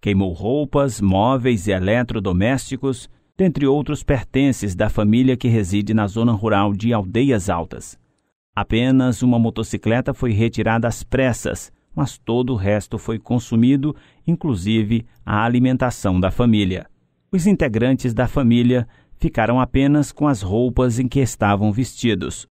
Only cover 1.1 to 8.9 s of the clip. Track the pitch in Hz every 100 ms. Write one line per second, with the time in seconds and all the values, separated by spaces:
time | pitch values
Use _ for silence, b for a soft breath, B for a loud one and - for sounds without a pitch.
1.1 | 95 113 131 123 117 98 92 92 117 123
2.1 | 113 98 90 107 131 - 131 135 123 -
3.1 | - _ _ 190 143 143 143 131 147 -
4.1 | 139 - 135 139 127 104 90 104 - 104
5.1 | 113 131 123 127 113 95 101 104 110 104
6.1 | 104 117 107 110 101 104 101 110 113 92
7.1 | 113 139 117 92 87 85 60 - - _
8.1 | _ _ _ _ - 104 110 127